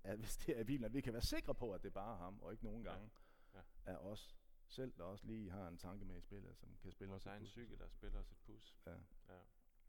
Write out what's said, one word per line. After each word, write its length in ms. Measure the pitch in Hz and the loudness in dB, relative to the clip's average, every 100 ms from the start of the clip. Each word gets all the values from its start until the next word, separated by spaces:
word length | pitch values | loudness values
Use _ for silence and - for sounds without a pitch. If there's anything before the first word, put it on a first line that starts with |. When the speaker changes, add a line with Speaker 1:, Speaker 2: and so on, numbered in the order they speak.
Speaker 1:
er, 120 | 95 107 | 0 2
hvis 200 | 110 - | 4 4
det 200 | - 127 | 6 6
er 40 | |
i 40 | |
Bibelen, 200 | 110 139 | 6 6
at 80 | 110 | 6
vi 80 | 131 | 4
kan 120 | 131 | 4
være 100 | 113 | 6
sikre 320 | - 320 - | 6 6 6
på, 180 | 135 120 | 4 4
at 100 | 92 | 2
det 60 | 98 | 2
er 60 | |
bare 220 | 95 104 101 | 0 0 0
ham, 240 | 90 98 | -2 -2
og 120 | 85 | -4
ikke 120 | 110 | -2
nogen 180 | 120 117 | 0 0
Speaker 2:
Ja. 60 | 98 | -2
Speaker 1:
gange 200 | 95 107 - - - - | -2 -6 -10 -18 -18 -16
Speaker 2:
Ja. 60 | 98 90 - | -12 -12 -6
Speaker 1:
er 120 | - 90 | -4 -2
os 400 | 95 107 - - - - - | -2 -4 -6 -12 -14 -18 -8
selv, 240 | - 127 - | -2 -2 -2
der 80 | |
også 220 | 87 101 113 | -4 -2 -2
lige 240 | 110 101 | -2 0
har 180 | 95 90 | -2 -2
en 100 | 87 | -4
tanke 260 | - 98 | -4 -2
med 120 | 95 90 | 0 -2
i 40 | |
spillet, 360 | - 101 95 87 | -4 -6 -8 -8
som 200 | - 92 | -10 -8
kan 100 | 95 | -6
spille 180 | 90 95 | -4 -2
Speaker 2:
Vores 120 | 95 | -2
Speaker 1:
os 40 | 98 | -2
et 40 | |
Speaker 2:
egen 100 | 101 | -4
Speaker 1:
puds. 80 | 107 | -4
Speaker 2:
psyke, 260 | 117 117 104 | -6 -6 -4
der 120 | 90 | -4
spiller 300 | - 107 107 | -4 2 2
os 100 | - | 2
et 60 | - - | -4 -10
puds. 300 | 104 - - - | -10 -12 -12 -8
Speaker 1:
Ja. 80 | 87 85 - - | -8 -8 -12 -12
Speaker 2:
Ja. 120 | 92 90 - - - | -14 -16 -20 -20 -20